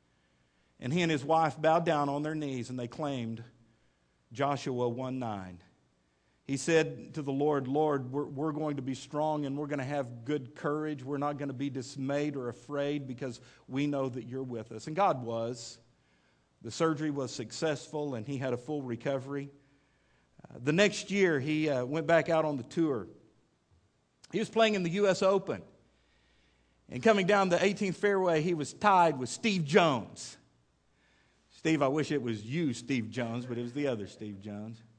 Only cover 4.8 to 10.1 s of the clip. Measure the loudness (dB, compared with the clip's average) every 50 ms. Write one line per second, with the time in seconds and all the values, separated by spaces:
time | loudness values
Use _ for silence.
4.8 | 0 0 0 -2 -6 -6 -4 -4 -4 -4 -6 -6 -8 -10 -14 -16 -20 _ _ _
5.8 | _ _ _ _ _ _ _ _ _ _ _ _ _ -4 -4 -2 2 4 4 4
6.8 | 4 4 -2 -10 -12 -10 -8 -6 -4 -2 0 2 2 2 2 2 0 0 0 2
7.8 | 2 2 2 0 -2 -2 -4 -4 -4 -4 -4 -4 -4 -2 -2 -2 -2 -4 -4 -4
8.8 | -4 -6 -6 -8 -8 -6 -4 -2 0 0 0 -2 -2 -4 -4 -4 -4 -4 -4 -4
9.8 | -4 -2 -2 -4 -4 -4